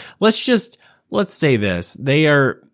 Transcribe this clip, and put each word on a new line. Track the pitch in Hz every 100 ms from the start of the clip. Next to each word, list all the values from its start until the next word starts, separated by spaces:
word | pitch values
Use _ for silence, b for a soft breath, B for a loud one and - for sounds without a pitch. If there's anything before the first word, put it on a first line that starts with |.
| B B
Let's | 214 226
just, | - 233 - - b b b
let's | 190 196
say | - 156 120
this. | 104 90 - -
They | 131 143 156
are, | 143 135 - _